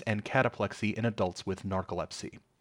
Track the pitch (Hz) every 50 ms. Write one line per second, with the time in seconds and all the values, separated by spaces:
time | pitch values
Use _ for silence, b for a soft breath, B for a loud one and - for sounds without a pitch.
0 | - 113 107 104 - - - 131 123 117 - - 107 98 - - 113 107 - -
1 | 113 117 107 - 101 92 90 - - 98 92 - - 95 95 92 92 - 87 87
2 | 80 - - - - - - - _ _ _ _